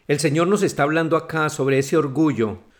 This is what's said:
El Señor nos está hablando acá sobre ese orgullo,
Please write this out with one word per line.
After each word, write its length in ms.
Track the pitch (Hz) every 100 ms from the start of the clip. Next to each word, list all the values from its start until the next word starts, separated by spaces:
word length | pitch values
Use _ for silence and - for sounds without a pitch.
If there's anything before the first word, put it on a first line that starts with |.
| -
El 140 | 143
Señor 260 | 160 151 175
nos 160 | 202
está 220 | 175 -
hablando 320 | 143 160 160 160
acá 320 | - 160 151
sobre 320 | 151 135 135
ese 160 | 135 160
orgullo, 640 | 147 131 156 113 107 90 -